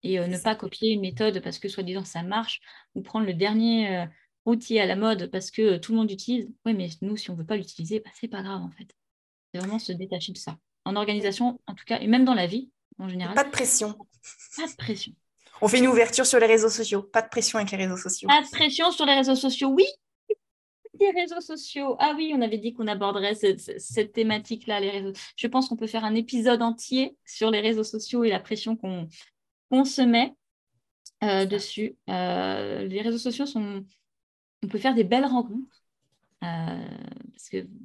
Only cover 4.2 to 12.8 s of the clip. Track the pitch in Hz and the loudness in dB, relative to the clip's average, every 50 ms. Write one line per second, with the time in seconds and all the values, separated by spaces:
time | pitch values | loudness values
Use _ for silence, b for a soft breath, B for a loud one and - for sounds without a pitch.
4.2 | b b _ _ _ 226 240 233 - - 226 220 202 185 185 190 214 220 220 190 | b b _ _ _ 0 0 0 0 0 2 2 4 4 2 2 2 2 2 0
5.2 | - - - 190 185 - - - 220 214 190 170 - - 226 226 220 208 196 190 | -2 -6 -6 -6 -8 -6 -2 2 4 4 4 2 0 0 0 2 2 0 -2 -6
6.2 | - - 247 247 220 247 - _ _ 226 226 196 180 175 160 _ 190 196 214 214 | -4 -2 -2 -2 -2 -6 -12 _ _ -2 -2 -2 -2 -6 -8 _ -6 -6 -6 -6
7.2 | - - 180 165 160 160 214 208 190 - - - 165 165 202 214 214 - - - | -8 -10 -8 -8 -6 -4 -4 -4 -4 -8 -10 -10 -6 -4 -4 -6 -6 -8 -14 -12
8.2 | - 226 - 196 190 196 196 185 175 175 160 - 202 _ _ _ _ _ _ _ | -10 -10 -8 -8 -8 -8 -8 -8 -10 -10 -14 -16 -20 _ _ _ _ _ _ _
9.2 | _ _ _ _ _ _ - 175 185 196 208 226 - - 185 170 185 190 196 175 | _ _ _ _ _ _ -10 -8 -6 -4 -4 -6 -4 -6 -8 -8 -6 -6 -6 -6
10.2 | 160 - 185 - - - 160 - _ _ _ _ _ 185 196 208 208 208 208 208 | -6 -8 -12 -12 -12 -12 -14 -14 _ _ _ _ _ -4 -2 -2 0 0 0 0
11.2 | 202 202 196 - 240 247 247 - _ - 190 - - - 226 - - 214 226 247 | 0 -2 -2 0 0 0 -2 -2 _ -16 -16 -16 -6 -4 -4 -2 2 4 6 6
12.2 | 262 254 254 202 180 170 190 233 269 - _ _ | 8 6 6 4 2 0 -2 -4 -6 -8 _ _